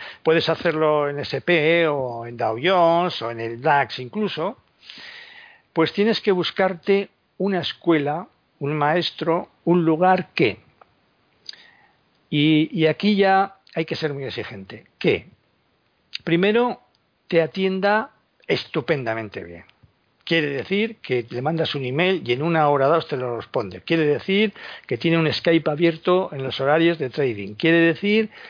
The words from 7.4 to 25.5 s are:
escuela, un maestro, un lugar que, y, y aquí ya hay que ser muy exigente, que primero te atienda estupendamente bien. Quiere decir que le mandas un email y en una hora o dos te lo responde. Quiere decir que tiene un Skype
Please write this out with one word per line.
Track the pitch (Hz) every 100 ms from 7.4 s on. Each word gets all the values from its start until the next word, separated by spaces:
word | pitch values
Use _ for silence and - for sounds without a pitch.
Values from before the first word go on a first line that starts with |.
| 190 185
escuela, | 143 - 170 156 143 160 - _ _ -
un | 143 151
maestro, | 147 175 160 - 165 170 - _
un | 165 175
lugar | 160 156 185 180 -
que, | - 123 95 _ _ _ _ _ _ _ _ - - - _ _ _ _ _ -
y, | 151 151 156 160
y | 196 156
aquí | 151 208
ya | 196 196 190 196 - _
hay | -
que | 160
ser | - 156
muy | 139
exigente, | 131 120 - 101 95 107 _ -
que | 165 90 - _ _ _ _ _ _ _ _ -
primero | - 170 202 220 247 - _ _ _ _ -
te | 165
atienda | 160 190 190 190 202 214 147 _ _ _ -
estupendamente | - - 160 139 147 117 113 107 -
bien. | 85 85 - _ _ _ _ _
Quiere | - 165 147
decir | 139 107 196 226 220
que | - 123 117
le | 123
mandas | 143 165 151
un | 143
email | 127 139 185 180
y | 120
en | 123
una | 165 165 147
hora | 143 135
o |
dos | 165 -
te | 135
lo | 123 113
responde. | - 135 98 92
Quiere | - 165 151
decir | 135 - 196 214 - - - -
que | -
tiene | 170 165
un | 156
Skype | - 175